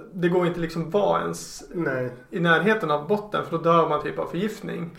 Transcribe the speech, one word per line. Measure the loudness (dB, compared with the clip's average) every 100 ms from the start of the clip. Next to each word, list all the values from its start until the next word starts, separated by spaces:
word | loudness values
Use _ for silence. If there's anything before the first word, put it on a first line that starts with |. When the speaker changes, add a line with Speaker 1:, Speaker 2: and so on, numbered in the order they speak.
| -10
Speaker 1:
det | -2 2
går | 2 2
inte | 0
liksom | -4 -4 -2
vara | 2 2 2
ens | -2 -6 -10 -16 -8
Speaker 2:
Nej. | -4 -2 -2 -4 -8 -8
Speaker 1:
i | 0
närheten | 4 4 4 2 2
av | 0 0
botten, | -2 0 -6 -4
för | 0
då |
dör | 4 4 4
man | 0
typ | -2 -4
av | -4
förgiftning. | -4 -4 -4 -8 -8 -8